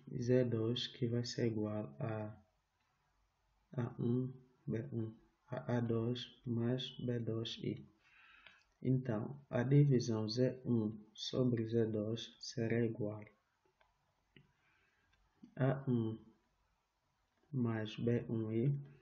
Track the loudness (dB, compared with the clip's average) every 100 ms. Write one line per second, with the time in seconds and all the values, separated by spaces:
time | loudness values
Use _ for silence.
0 | -10 -4 2 4 4 2 0 0 -4 -2
1 | -2 0 -2 0 0 2 0 -2 -6 -6
2 | -4 -4 -6 -10 -20 _ _ _ _ _
3 | _ _ _ _ _ _ _ -4 -4 0
4 | 0 0 -2 -6 -20 _ -4 -4 -4 -4
5 | -6 -8 _ _ -10 -8 -2 0 2 0
6 | 0 -2 -6 -10 -4 0 2 0 -2 -6
7 | -2 -2 -2 -2 -4 -4 -4 -4 -8 _
8 | _ -20 -20 -20 -20 -20 _ _ 0 2
9 | 2 -2 -4 -8 -4 0 6 8 8 6
10 | 4 0 0 2 2 0 2 2 2 -2
11 | -12 -12 -4 0 2 2 2 2 2 0
12 | -2 -4 -6 -12 -10 -4 0 2 2 0
13 | -4 -6 -12 -20 _ _ _ _ _ _
14 | _ _ _ -20 -20 _ _ _ _ _
15 | _ _ _ _ -14 -2 0 0 0 0
16 | 0 -4 -12 -20 _ _ _ _ _ _
17 | _ _ _ _ _ -2 -2 -2 -4 -2
18 | 0 0 0 -2 -2 0 0 0 -6 -18